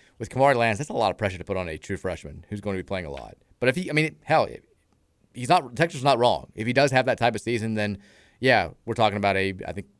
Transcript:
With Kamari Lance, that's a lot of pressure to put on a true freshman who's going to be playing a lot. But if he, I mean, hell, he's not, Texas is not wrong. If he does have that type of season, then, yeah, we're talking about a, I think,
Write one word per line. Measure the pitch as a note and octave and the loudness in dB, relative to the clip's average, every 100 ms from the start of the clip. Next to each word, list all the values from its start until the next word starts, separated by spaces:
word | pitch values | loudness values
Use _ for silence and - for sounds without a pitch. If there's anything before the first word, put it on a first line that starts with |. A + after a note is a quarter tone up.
| _ - | _ -14
With | A#2 | -6
Kamari | B2+ C#3 B2 | 2 4 4
Lance, | A#2 G2+ | 2 0
that's | D3 | -4
a | |
lot | G3+ G#2 | 0 0
of | - | 0
pressure | G2+ F2+ | -4 -4
to | |
put | F2+ F#2+ | -6 -4
on | F2 | -4
a | D#2+ | -8
true | - F#2+ | -8 -6
freshman | F#2 E2 D2+ D#2+ - | -6 -8 -10 -16 -12
who's | G#2 | -10
going | G2+ F#2+ | -6 -6
to | |
be | F2 | -6
playing | F#2+ D#2+ | -8 -8
a | |
lot. | C#2 A1 - _ - | -12 -14 -20 _ -2
But | B2 | 0
if | F3 | 0
he, | F#3 | 0
I | |
mean, | D3+ D#3 - | 0 0 -2
hell, | - D#3 A2+ - _ _ _ _ _ _ _ | 0 2 2 -4 _ _ _ _ _ _ _
he's | - B2 | -6 2
not, | F3+ C3 A#2+ | 2 2 -2
Texas | E3 D3+ | -2 0
is | |
not | C#3 B2 | 0 4
wrong. | A#2+ D2+ - | 4 2 -4
If | - A2+ | -8 -2
he | |
does | B2 C#3+ | 2 4
have | C3 C3 | 4 2
that | A2+ | 2
type | A#2 | 2
of | A2 | 0
season, | - A#2 A2 | -2 -2 -2
then, | G#2+ G#2 G2 - _ _ - | -2 -4 -6 -12 _ _ -2
yeah, | B2+ A2+ E2+ - | 2 4 2 -6
we're | - | -6
talking | A2+ G#2+ G2+ | 2 2 2
about | G2+ F#2+ | 0 2
a, | F#2+ F#2+ - | 0 -4 -10
I | |
think, | G2 - | -12 -14